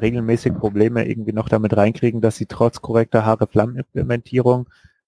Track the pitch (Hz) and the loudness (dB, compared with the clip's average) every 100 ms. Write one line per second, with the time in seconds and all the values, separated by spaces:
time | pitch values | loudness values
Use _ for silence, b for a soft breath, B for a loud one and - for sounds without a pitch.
0 | 113 120 113 113 127 110 107 101 110 120 | -2 -2 0 0 0 -2 -2 2 2 0
1 | - 110 110 107 - 110 107 110 104 - | -4 -4 -6 -4 -2 0 2 2 2 2
2 | 120 113 113 - 110 - 117 - - 113 | -2 0 -2 -2 -8 0 0 0 -2 0
3 | 113 117 110 110 107 110 110 127 - 139 | 2 0 2 0 0 0 0 -4 -8 -6
4 | 131 120 - 127 123 123 123 b b b | -4 -4 -2 0 2 2 -2 b b b